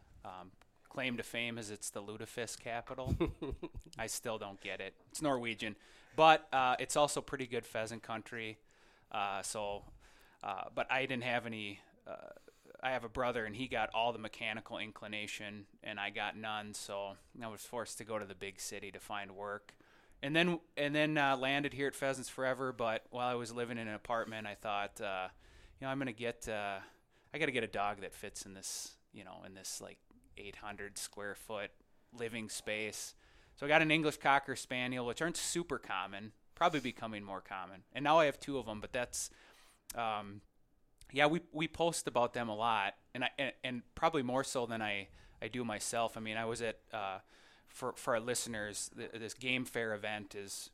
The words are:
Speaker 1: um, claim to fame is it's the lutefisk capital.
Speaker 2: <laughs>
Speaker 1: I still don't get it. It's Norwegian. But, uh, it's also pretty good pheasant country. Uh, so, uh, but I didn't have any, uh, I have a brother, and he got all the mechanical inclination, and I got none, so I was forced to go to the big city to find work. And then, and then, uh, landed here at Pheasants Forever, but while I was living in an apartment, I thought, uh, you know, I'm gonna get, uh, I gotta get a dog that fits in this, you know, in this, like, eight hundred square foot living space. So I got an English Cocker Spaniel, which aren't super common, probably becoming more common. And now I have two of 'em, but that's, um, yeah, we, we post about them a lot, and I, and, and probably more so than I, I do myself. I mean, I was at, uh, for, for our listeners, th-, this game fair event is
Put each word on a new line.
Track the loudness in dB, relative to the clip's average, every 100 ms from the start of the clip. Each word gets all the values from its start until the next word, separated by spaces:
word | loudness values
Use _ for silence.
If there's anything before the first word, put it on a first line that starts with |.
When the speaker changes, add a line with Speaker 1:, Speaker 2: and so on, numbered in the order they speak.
| -18 -16
Speaker 1:
um, | -12 -12 -14 -18 -20 _ -10
claim | -2 -2 -2
to |
fame | -2 -2 -2 -4
is | -6
it's | -6 -6
the | -6
lutefisk | -8 -8 -8 -6 -6 -6
capital. | -6 -6 -6 -6 -2 2 2 0 -6 -6
Speaker 2:
<laughs> | -8 -10 -12 -6
Speaker 1:
I | -4
still | -2 -2 -4
don't | -4 -6
get | -6 -6
it. | -6 -10 -12
It's | 0
Norwegian. | 2 4 2 0 -2 -4 -12 -20 -4
But, | 8 10 10 8
uh, | 2 4 4
it's | 4 6
also | 6 4
pretty | -2 -4 -2
good | -2
pheasant | -2 -2 -2 -4
country. | -6 -6 -6 -6 -6 -8 -16 -20 -20 -20 _
Uh, | -2 0 0
so, | -2 -2 -2 -4 -8 -18 -20 -20 -20 -10
uh, | -6 -4 -4
but | -2 2
I | 2
didn't | 2 0
have | 2 0 0
any, | -4 -6 -8 -14 _ -12
uh, | -12 -12 -18 -20 -20 -20 -6
I | -2
have | -2
a | -2
brother, | 0 0 0
and | -2
he | -4 -2
got | 0 2
all | 2 2
the | 2
mechanical | -6 -4 -4 -4 -6 -6
inclination, | -6 -8 -8 -6 -6 -6 -8 -10 -14 -14
and | -8 -4
I | -4
got | -2 -4
none, | -2 -4 -4 -6
so | -8 -6 -4 -4 -8 -16 -10
I | -10
was | -10
forced | -8 -6 -6 -8
to |
go | -4 -4
to |
the | -4
big | -6 -8 -6
city | -8 -6 -8
to | -12
find | -8 -6 -6
work. | -6 -6 -6 -8 -20 -20 -20 -20 -8
And | 2
then, | 6 6 4 -2 0
and | 2
then, | 4 4 6
uh, | 6 6
landed | 4 4 2
here | 0 0
at |
Pheasants | 2 0 0 -4
Forever, | 0 2 2 0
but | 0 0 0 -2
while | 0 0
I |
was | 0 -2
living | -2 -2 -2
in | -4
an |
apartment, | -6 0 0 0 -4 -6
I |
thought, | -6 -2 0 -2 -4
uh, | -4 -2 -4 -8 -20 -20 -20 -10
you | -4
know, |
I'm | -2
gonna | -2
get, | -2 -2 -2 -4
uh, | -2 -2 -4 -8 -18 _ _ _
I | -2
gotta | 0
get | 2
a | 0
dog | 0 0 0
that | -6
fits | -8 -10 -10 -10
in |
this, | -10 -8 -8 -8 -14 _
you | -16
know, | -14 -14 -14
in |
this, | -12 -8 -8
like, | -8 -12 _ -20 -20 -14
eight | -12 -10
hundred | -10 -8 -8 -6
square | -8 -6 -8
foot | -8 -8 -6 -6 -8 _ -20 _ -6
living | -4 -4 -6
space. | -6 -2 -2 -2 -4 -10 -12 -20 -20 -20 -6
So | 6
I |
got | 6
an | 8
English | 6 4 2
Cocker | 6 6 4 -4
Spaniel, | -4 -2 -2 0
which | -2 0
aren't | 0 0
super | 0 -2 0 -4
common, | -2 -4 -2 -6 -10 -14 _
probably | 2 4 4
becoming | 0 -2 -4 -6
more | -6 -6
common. | -6 -8 -8 -12 -10
And | 0
now | 6 8
I |
have | 8 4
two | -2 -2
of | -2
'em, | -6
but | -4
that's, | -2 -2 -4 -6 -10 -20 -20 -20 _ -8
um, | -2 0 0 -4 -10 -16 _ _ _ _ _ -4
yeah, | 6 8
we, | 8 0
we | -2 -2
post | 4 4 4 2
about | 6 6
them | 4 0
a |
lot, | 2 4 4 2 -2 _
and | -2
I, | 0 0
and, | -2 -2
and | -6 -6 -8
probably | 0 2 4
more | 4 2
so | 2 0 0
than | 0
I, | 0 0 -4 -12 -20 -8
I | -6
do | -2
myself. | -2 -2 0 2 2 0
I |
mean, | -4 -2
I |
was | 0 0
at, | -2 -2 -6
uh, | -4 -4 -4 -10 -20 -20 -20 -20
for, | -6 -6 -2
for | 2
our | 2
listeners, | 4 0 -2 -4 -4 -4 -6 -8
th-, | -8
this | -8 -8
game | -4 0 0
fair | 0 0 0
event | 0 -2 -4 -6 -10
is | -8 -10 -12